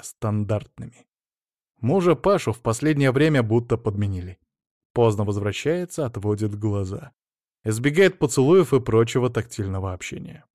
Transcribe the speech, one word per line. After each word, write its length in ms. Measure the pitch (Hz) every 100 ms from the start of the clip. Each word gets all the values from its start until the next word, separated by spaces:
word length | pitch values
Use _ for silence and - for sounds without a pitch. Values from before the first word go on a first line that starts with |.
стандартными. 1040 | - - 110 104 104 107 - - - - _ _ _ _ _ _ _ _
Мужа 320 | 113 190 175
Пашу 400 | 156 190 196 -
в 80 | -
последнее 500 | 120 110 151 147 135
время 300 | 127 156 143
будто 340 | 110 117 120 113
подменили. 640 | 107 101 101 92 90 92 _ _ _ _ _
Поздно 300 | - 113 104
возвращается, 840 | 104 101 101 - 143 175 180 - 127
отводит 520 | 110 104 104 107 104
глаза. 540 | 107 101 95 98 - _ _ _ _ _
Избегает 560 | 110 107 143 156 190 -
поцелуев 540 | 147 - 135 190 165
и 80 | 135
прочего 480 | 120 110 117 131 123
тактильного 640 | 117 107 - 98 95 95
общения. 540 | 90 - - 160 165 _